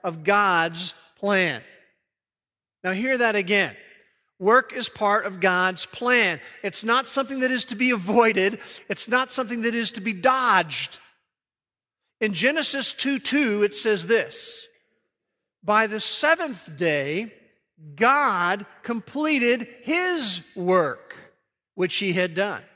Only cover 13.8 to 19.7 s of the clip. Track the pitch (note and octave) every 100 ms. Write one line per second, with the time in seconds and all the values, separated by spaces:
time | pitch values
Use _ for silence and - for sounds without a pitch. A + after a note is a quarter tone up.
13.8 | A3+ G3+ E3 A3+ - - - - - _
14.8 | _ _ _ _ _ _ _ _ F#3+ G#3
15.8 | A3 G#3+ - - D4 E4 D#4+ G3 - D3
16.8 | F3 D3 C#3 D#3+ A3 - _ _ _ _
17.8 | D#3 C#3+ A#3 C#4+ C#4 F#3 F3 G3+ G#3 -
18.8 | - A#3 - C#4 D4+ D4 A#3+ B3 A#3